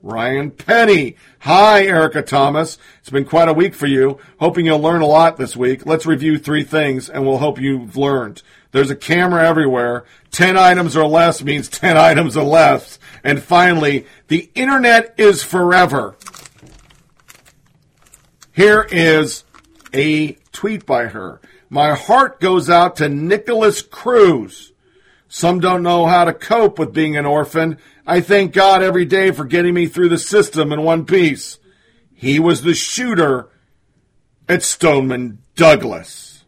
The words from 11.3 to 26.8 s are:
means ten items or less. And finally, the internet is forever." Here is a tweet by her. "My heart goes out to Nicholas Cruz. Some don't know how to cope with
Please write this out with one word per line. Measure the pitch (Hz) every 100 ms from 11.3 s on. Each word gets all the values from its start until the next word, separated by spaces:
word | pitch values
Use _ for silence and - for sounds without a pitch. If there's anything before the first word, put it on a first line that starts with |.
| 160
means | 135 147 -
ten | - 180 160
items | 165 151 160 117
or |
less. | 143 160 147 135 - - - -
And | 139 143
finally, | - 175 180 165 151 139 - _ _
the | 160 -
internet | - 262 269 247 233 226 -
is | 214 190
forever." | - 180 175 180 175 135 104 - - - - _ - - _ _ _ _ _ - _ _ _ _ _ _ _ _ _ _ -
Here | - 202 214 214
is | 180 165 156 151 - _ _ _ _ -
a | 131 151 151 156 - _
tweet | - 202 214 -
by | - -
her. | 107 92 - _ _ _
"My | 143 147 147
heart | - 247 262 -
goes | 185 185 139
out | 175 175 175
to | 147
Nicholas | 143 160 208 208 226 214 -
Cruz. | - - 240 247 196 143 98 - - _ _ _ _ _ _
Some | - 170 180
don't | 180 180
know | 175 175 165
how | 180 170
to |
cope | 160 - 233 208
with | 202